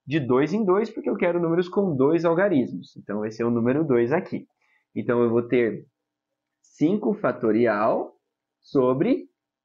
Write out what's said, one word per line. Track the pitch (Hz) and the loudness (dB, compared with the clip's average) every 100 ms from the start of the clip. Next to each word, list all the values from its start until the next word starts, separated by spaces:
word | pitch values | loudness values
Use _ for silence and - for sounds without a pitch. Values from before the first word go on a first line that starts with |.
| - | -4
de | 156 | -4
dois | 123 127 151 | 2 2 2
em | 202 | 0
dois, | 202 190 226 | 0 0 0
porque | - - | -6 -6
eu | 202 | -2
quero | 180 175 | 0 0
números | 165 165 175 | 0 0 0
com | - 196 135 | -2 -2 2
dois | 135 165 | 2 2
algarismos. | 170 165 202 151 110 90 - - | 2 2 2 2 0 -6 -14 -18
Então, | - 104 | -10 -6
vai | 107 | -6
ser | 110 120 | -4 -2
o | |
número | 117 117 139 | 0 2 0
dois | 160 120 120 | 2 2 2
aqui. | 160 190 - - _ _ _ _ 110 | 0 -4 -10 -12 _ _ _ _ -8
Então, | 107 120 | -2 0
eu | 120 | 2
vou | 117 120 | 2 0
ter | 127 117 - - _ _ _ _ _ _ _ | 0 0 -2 -12 _ _ _ _ _ _ _
cinco | _ _ 151 202 226 202 | _ _ 0 0 -2 -2
fatorial | 143 120 113 107 120 104 113 214 370 - _ _ _ _ | -4 -2 0 2 2 2 0 -2 -4 -12 _ _ _ _
sobre | _ 143 127 135 190 277 - _ _ _ | _ 0 2 2 0 -2 -4 _ _ _